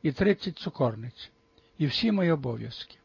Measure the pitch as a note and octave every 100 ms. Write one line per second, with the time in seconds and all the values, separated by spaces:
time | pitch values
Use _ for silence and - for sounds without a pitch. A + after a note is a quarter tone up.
0 | D#3 C3+ G3 F#3+ - E3+ - - B2+ A2
1 | A#2+ - - _ _ _ _ _ D3 -
2 | A3+ G#3 F3 D#3+ B2+ A#2 A2+ - - -